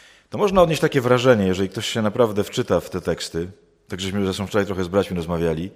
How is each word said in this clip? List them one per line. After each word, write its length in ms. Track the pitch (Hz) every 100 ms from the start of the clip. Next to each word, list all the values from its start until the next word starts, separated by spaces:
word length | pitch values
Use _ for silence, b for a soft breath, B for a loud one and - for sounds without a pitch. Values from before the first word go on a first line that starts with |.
| b b b
to 80 | 123
można 240 | 196 185
odnieść 180 | 170 151
takie 200 | 151 139
wrażenie, 460 | 120 123 127 113 95
jeżeli 220 | 92 98
ktoś 180 | - -
się 160 | 117
naprawdę 420 | 107 107 117 104
wczyta 360 | 98 - 120 90
w 100 | -
te 100 | 92
teksty, 500 | 85 82 - 82 90 - _ _ -
tak 120 | 92
żeśmy 240 | 95 101
zresztą 220 | 95 95 95
wczoraj 200 | 107 98
trochę 180 | 92
z 40 | 90
braćmi 280 | 98 92 90
rozmawiali 540 | 82 85 82 80 95